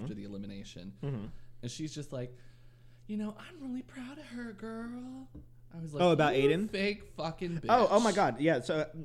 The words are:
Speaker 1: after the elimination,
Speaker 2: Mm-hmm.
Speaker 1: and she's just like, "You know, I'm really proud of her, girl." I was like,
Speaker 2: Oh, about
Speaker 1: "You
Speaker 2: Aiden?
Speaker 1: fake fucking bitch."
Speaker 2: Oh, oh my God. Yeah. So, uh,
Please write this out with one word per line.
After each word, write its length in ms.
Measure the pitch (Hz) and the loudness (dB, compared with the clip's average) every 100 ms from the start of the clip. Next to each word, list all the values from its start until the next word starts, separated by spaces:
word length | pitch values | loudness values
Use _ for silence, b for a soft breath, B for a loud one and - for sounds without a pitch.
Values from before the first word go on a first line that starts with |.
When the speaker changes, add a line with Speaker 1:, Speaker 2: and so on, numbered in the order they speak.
Speaker 1:
after 100 | 101 | -6
the 120 | 104 98 | -8 -10
elimination, 680 | 101 101 98 - 92 92 - | -10 -10 -10 -12 -14 -14 -8
Speaker 2:
Mm-hmm. 240 | 143 127 101 b b - | -6 -6 -6 b b -12
Speaker 1:
and 100 | 120 | -10
she's 240 | - 156 151 | -8 -10 -10
just 160 | 143 | -10
like, 240 | 131 123 - b b b b b b - | -8 -8 -10 b b b b b b -8
"You 80 | 208 | -6
know, 180 | 214 214 | -6 -8
I'm 260 | - 349 269 | -14 -12 -8
really 140 | 247 | -8
proud 340 | - 269 247 285 | -8 -12 -12 -12
of 80 | 269 | -12
her, 260 | 240 233 | -10 -10
girl." 760 | 196 220 226 233 240 254 262 262 - - - - | -8 -8 -8 -8 -8 -10 -12 -14 -16 -18 -20 -14
I 80 | 170 | -10
was 120 | 160 | -4
like, 100 | 147 | 4
Speaker 2:
Oh, 80 | 180 | 6
about 240 | 156 151 135 | 6 6 6
Speaker 1:
"You 120 | 139 | 6
Speaker 2:
Aiden? 200 | 160 214 | 6 2
Speaker 1:
fake 340 | 196 202 208 - - | 0 0 -2 -8 -6
fucking 440 | 160 160 185 165 | -4 -4 -4 -4
bitch." 60 | - | 4
Speaker 2:
Oh, 180 | 240 214 | 6 8
oh 100 | 202 | 6
my 120 | 226 | 6
God. 280 | 190 160 113 | 6 4 4
Yeah. 200 | 151 143 | 4 4
So, 180 | - 156 | 2 0
uh, 60 | 151 160 | -2 -6